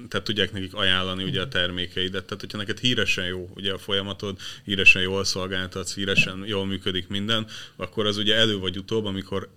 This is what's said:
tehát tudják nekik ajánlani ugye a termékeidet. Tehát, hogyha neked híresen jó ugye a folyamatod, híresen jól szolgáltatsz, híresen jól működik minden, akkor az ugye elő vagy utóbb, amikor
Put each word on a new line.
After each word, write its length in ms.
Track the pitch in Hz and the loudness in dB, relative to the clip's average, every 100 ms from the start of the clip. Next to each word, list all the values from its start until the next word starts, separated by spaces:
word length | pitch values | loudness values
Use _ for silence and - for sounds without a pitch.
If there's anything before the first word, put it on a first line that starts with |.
| 117 | -6
tehát 180 | 101 - | -4 0
tudják 260 | 104 95 | 2 0
nekik 220 | 101 92 | -2 -6
ajánlani 500 | 104 95 92 92 92 | 0 4 4 2 -2
ugye 160 | 92 95 | -2 -2
a 80 | 90 | 0
termékeidet. 760 | 92 90 90 87 92 92 95 | 0 0 -2 -4 -2 -2 -4
Tehát, 160 | - 101 | -6 -8
hogyha 180 | - 107 | -8 -6
neked 200 | 101 101 | -6 0
híresen 460 | 123 113 98 - | 2 2 2 2
jó 260 | 90 92 90 | 0 -4 -8
ugye 180 | 92 98 | -6 -4
a 60 | 92 | -4
folyamatod, 600 | - 98 101 98 101 95 - - | -2 -2 -2 -4 -6 -6 -10 -8
híresen 380 | - 95 92 95 | 0 6 6 6
jól 220 | 92 98 | 4 0
szolgáltatsz, 680 | 95 98 95 92 92 95 90 | 0 -2 -2 -2 -4 -6 -6
híresen 500 | 101 98 95 98 95 101 | -2 2 4 2 0 -4
jól 200 | 101 98 | -2 0
működik 420 | 95 98 92 90 | -2 -2 -2 -2
minden, 380 | 101 104 113 110 - - - | -2 0 0 -2 -10 -14 -10
akkor 300 | 92 - 104 | -6 0 0
az 100 | 101 | 2
ugye 180 | 104 | 4
elő 240 | 110 113 101 | 6 6 4
vagy 180 | 92 95 | -2 -4
utóbb, 280 | 95 110 | -2 0
amikor 440 | 104 95 - 98 - | 0 -4 -4 -4 -6